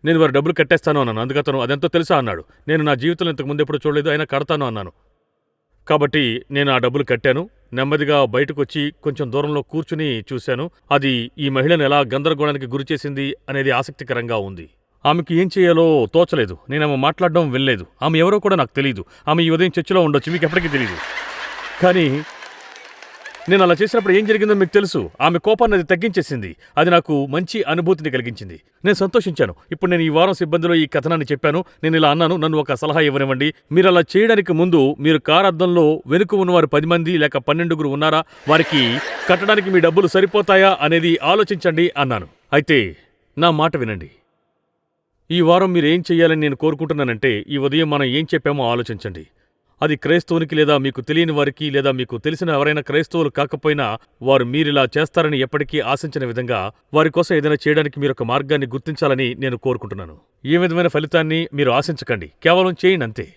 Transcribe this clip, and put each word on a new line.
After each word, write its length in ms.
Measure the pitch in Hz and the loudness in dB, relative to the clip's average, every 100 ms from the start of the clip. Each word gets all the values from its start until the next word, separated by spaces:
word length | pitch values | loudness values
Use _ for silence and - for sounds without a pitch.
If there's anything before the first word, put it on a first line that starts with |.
| 151 | 2
"నేను 140 | 165 | 2
వారి 120 | 156 | 4
డబ్బులు 220 | 135 156 | 2 0
కట్టేస్తాను," 460 | 170 147 165 - 147 | 0 0 2 0 0
అన్నాను. 220 | 120 110 | 0 -2
అందుకతను, 400 | 123 139 143 135 | -4 -2 -2 -2
"అదెంతో 260 | 120 143 165 | -2 -2 -2
తెలుసా?" 300 | 170 165 160 | -2 0 0
అన్నాడు. 260 | 117 87 - _ - | 0 -6 -12 _ -4
"నేను 160 | 156 | -2
నా 100 | 151 | 0
జీవితంలో 360 | 135 147 170 170 | 0 -2 -2 -4
ఇంతకు 160 | 160 139 | -4 -6
ముందు 140 | 147 | -4
ఎప్పుడూ 180 | 147 151 151 | -2 -2 -2
చూడలేదు, 220 | 147 147 | 0 0
అయినా 140 | 151 | -2
కడతాను," 420 | 156 139 143 151 131 | -2 -4 -2 -2 -2
అన్నాను. 260 | 110 90 _ _ _ _ _ _ _ _ _ - | -6 -12 _ _ _ _ _ _ _ _ _ -2
కాబట్టి 580 | 151 143 151 127 113 - | 0 2 0 -2 -4 -6
నేను 200 | 139 143 | -2 0
ఆ 60 | 131 | 2
డబ్బులు 260 | 123 135 | 0 -2
కట్టాను. 460 | 139 120 135 131 190 _ _ | -2 0 0 0 -4 _ _
నెమ్మదిగా 520 | 120 135 151 147 147 131 | -6 -2 -2 2 2 2
బయటకొచ్చి 680 | 120 143 143 135 156 143 - | 0 -2 -2 -6 -4 -6 -6
కొంచెం 280 | 151 131 123 | -8 -6 -4
దూరంలో 300 | 131 147 147 | -4 -2 -4
కూర్చుని 640 | - 156 156 156 156 117 101 | -4 -8 -6 -6 -4 -6 -8
చూశాను. 380 | 127 - 127 165 _ _ | -10 -6 -6 -6 _ _
అది 400 | 143 139 127 117 - | 0 2 -2 -4 -6
ఈ 120 | 139 | -4
మహిళను 340 | 135 139 170 | 0 2 2
ఎలా 160 | 139 147 | 2 2
గందరగోళానికి 680 | 131 135 147 151 147 143 131 | 0 -2 -2 -2 -2 -4 -6
గురిచేసింది 680 | 135 135 151 147 139 139 143 - | -8 -4 -6 -6 -6 -6 -8 -8
అనేది 220 | 139 135 | -4 0
ఆసక్తికరంగా 680 | 127 135 139 123 120 117 113 | -2 -4 -12 -8 -8 -4 -6
ఉంది. 320 | 98 92 80 _ _ _ 147 | -6 -12 -18 _ _ _ -2
ఆమెకు 280 | 160 160 | -2 0
ఏం 160 | 165 185 190 | 0 0 2
చేయాలో 480 | 175 165 165 151 110 | 2 4 4 4 2
తోచలేదు. 440 | 165 175 160 107 87 - | 0 0 0 -2 -6 -8
నేను 140 | 143 | -4
ఆమె 120 | 151 135 | -2 0
మాట్లాడడం 560 | 139 160 180 160 156 | -2 0 0 2 0
వినలేదు. 340 | 127 135 113 87 _ | 0 0 -2 -4 _
ఆమె 180 | 143 160 | -2 2
ఎవరో 200 | 175 208 | 2 2
కూడా 160 | 202 190 | 0 0
నాకు 200 | 127 - | 0 -2
తెలీదు. 300 | 139 104 - - - | -2 -4 -10 -12 -2
ఆమె 160 | 160 | 2
ఈ 60 | 165 | 2
ఉదయం 180 | 160 180 | 2 0
చర్చిలో 340 | - 156 185 | -2 0 2
ఉండొచ్చు, 300 | 165 143 151 | 4 2 0
మీకు 140 | 170 156 | -2 0
ఎప్పటికీ 220 | 170 165 | 0 -2
తెలీదు. 240 | 143 113 87 - - - - - - - - | -2 -4 -6 -10 -12 -12 -12 -12 -12 -14 0
కానీ 420 | 180 180 156 139 151 - - - - - - - - - - - - | 2 4 2 -2 -8 -18 -20 -20 -20 -20 -20 -20 -20 -20 -20 -14 0
నేను 140 | 196 | 4
అలా 120 | 180 170 | 4 4
చేసినప్పుడు 320 | 208 240 196 | 2 0 2
ఏం 120 | 185 214 | 2 4
జరిగిందో 280 | 214 208 | 0 2
మీకు 200 | 202 185 | 2 4
తెలుసు. 360 | 208 196 147 90 - | 2 2 -4 -6 -2
ఆమె 180 | 151 170 | 0 2
కోపాన్ని 380 | - 220 233 202 | 0 2 2 2
అది 100 | 165 | 0
తగ్గించేసింది. 680 | 185 220 185 156 131 98 - _ - | 0 0 -2 -4 -6 -8 -14 _ 0
అది 120 | 170 | 4
నాకు 360 | 175 - 147 139 | 2 2 -2 -2
మంచి 380 | 147 180 220 | -4 -4 -6
అనుభూతిని 460 | 143 165 165 185 151 | -4 -2 0 -2 -2
కలిగించింది. 520 | 127 120 113 98 82 _ _ 185 | -4 -6 -10 -16 -18 _ _ -2
నేను 100 | 202 | 0
సంతోషించాను. 600 | 190 240 196 151 117 87 _ | 0 0 -2 -2 -2 -2 _
ఇప్పుడు 200 | 160 185 | -6 -2
నేను 100 | 175 | 0
ఈ 80 | 160 | 2
వారం 240 | 151 185 | 2 2
సిబ్బందిలో 420 | 185 165 170 170 170 | 0 -2 0 2 0
ఈ 100 | 151 | 2
కథనాన్ని 400 | 151 156 165 143 | -2 -2 -2 -2
చెప్పాను. 340 | 139 151 156 185 _ | -2 0 -2 -6 _
నేను 140 | 160 160 | -2 2
ఇలా 140 | 156 | 2
అన్నాను, 240 | 151 165 175 | 4 0 0
"నన్ను 220 | 156 156 | 0 -2
ఒక 160 | 147 | -2
సలహా 260 | 127 156 151 | -4 -2 0
ఇవ్వనివ్వండి. 540 | 151 139 135 127 147 - _ | 0 0 -2 0 -2 -4 _
మీరు 160 | 160 185 | 4 6
అలా 140 | 180 165 190 | 4 2 2
చేయడానికి 360 | 220 220 185 | 4 2 2
ముందు 420 | 156 180 165 135 147 | 0 4 4 4 2
మీరు 180 | 143 156 | 0 0
కారు 300 | - 160 196 | 4 4 4
అద్దంలో 560 | 160 180 175 151 156 - | 2 0 4 4 2 0
వెనుక 280 | 165 190 202 | 0 0 0
ఉన్నవారు 300 | 185 180 151 | 2 2 4
పది 200 | 147 156 | 0 2
మంది 320 | 170 165 180 | 0 0 0
లేక 200 | 147 143 | 0 -2
పన్నెండుగురు 520 | 123 151 170 160 147 | -2 -2 0 -2 -2
ఉన్నారా? 340 | 139 156 156 156 - - | -2 0 0 -4 -12 2
వారికి 500 | 156 156 151 120 127 - - - | 2 4 2 0 -2 -6 -10 -2
కట్టడానికి 400 | 175 202 214 190 | 0 2 0 2
మీ 100 | 185 | 2
డబ్బులు 280 | 165 165 190 | 4 4 2
సరిపోతాయా 720 | 190 185 208 202 190 196 185 | 2 2 0 4 4 6 4
అనేది 380 | 151 165 170 165 | 0 2 2 0
ఆలోచించండి," 680 | 147 202 202 190 180 160 175 - | 0 0 0 0 -2 0 -2 0
అన్నాను. 300 | 135 113 80 _ _ | -2 -2 -6 _ _
అయితే 440 | 147 151 147 98 80 _ _ _ - | 0 2 2 0 -8 _ _ _ 0
నా 140 | 170 | 0
మాట 260 | 156 160 147 | 2 0 -2
వినండి. 340 | 117 101 - _ _ _ _ _ _ _ _ _ _ _ _ | -6 -6 -12 _ _ _ _ _ _ _ _ _ _ _ _
ఈ 100 | 170 | 2
వారం 320 | 165 175 190 | 4 4 4
మీరు 120 | 175 151 | 2 2
ఏం 180 | 175 170 | 0 0
చేయాలని 300 | 170 170 160 | 4 4 4
నేను 140 | 151 135 | -2 0
కోరుకుంటున్నానంటే, 920 | 156 143 160 147 131 113 135 104 - | -2 -2 -4 -2 -2 -2 -2 -2 -4
ఈ 80 | 143 | -4
ఉదయం 320 | 135 151 160 | 0 0 0
మనం 140 | 147 | 0
ఏం 240 | 135 135 156 | 0 -2 -2
చెప్పామో 380 | 156 143 143 123 | -2 -2 -2 -2
ఆలోచించండి. 560 | 120 120 107 107 85 80 _ _ _ _ _ | -2 -4 -8 -10 -12 -18 _ _ _ _ _
అది 140 | 151 147 | -2 -2
క్రైస్తవునికి 600 | 139 170 - 165 160 156 | 2 0 2 -2 -2 2
లేదా 220 | 147 147 | 4 4
మీకు 240 | 135 131 | 0 -6
తెలియని 300 | 123 156 170 | -4 0 0
వారికి 400 | 147 143 135 151 | 0 -2 -2 -2
లేదా 200 | 139 135 | 0 0
మీకు 260 | 131 127 120 | -2 -6 -6
తెలిసిన 320 | 147 160 175 | -6 -4 -2
ఎవరైనా 320 | 147 143 151 | 0 0 -2
క్రైస్తవులు 480 | 131 147 160 170 147 | -2 -2 -2 -2 -2
కాకపోయినా 680 | - 143 147 156 147 120 113 _ _ | -2 -4 -2 -2 -2 -2 -6 _ _
వారు 240 | 123 135 120 | 2 2 2
మీరిలా 420 | 139 151 143 127 151 | 0 0 2 0 0
చేస్తారని 420 | 156 - 156 143 | 0 0 0 0
ఎప్పటికీ 400 | 131 151 - 151 | -2 -2 -4 -4
ఆశించిన 460 | 113 139 156 143 127 | -2 -4 -4 -6 -6
విధంగా 460 | 117 123 113 95 - _ | -6 -4 -4 -4 -10 _
వారి 160 | 151 156 | 0 2
కోసం 260 | 165 170 165 | 2 0 0
ఏదైనా 200 | 147 147 - | 0 -2 0
చేయడానికి 320 | 151 147 143 | 0 0 -2
మీరు 120 | 139 | -4
ఒక 120 | 131 | -2
మార్గాన్ని 440 | 117 131 139 147 135 | -2 -2 -2 -2 -2
గుర్తించాలని 680 | 131 160 151 151 131 127 120 | -8 -8 -2 0 0 -2 -4
నేను 180 | 135 123 | -6 -4
కోరుకుంటున్నాను. 580 | 131 120 107 98 85 76 _ _ 127 | -4 -4 -6 -12 -14 -20 _ _ -2
ఏ 120 | 165 | 0
విధమైన 300 | 180 165 170 | 2 0 0
ఫలితాన్ని 600 | 151 151 170 156 160 165 | 0 -2 -2 0 -4 -4
మీరు 180 | 143 139 | -2 0
ఆశించకండి, 600 | 123 147 151 - 113 80 _ | 0 -2 -8 -6 -8 -8 _
కేవలం 320 | 160 175 185 175 185 | 2 4 2 2 0
చేయండి 200 | 185 117 | 0 -4
అంతే. 280 | 107 82 | -8 -12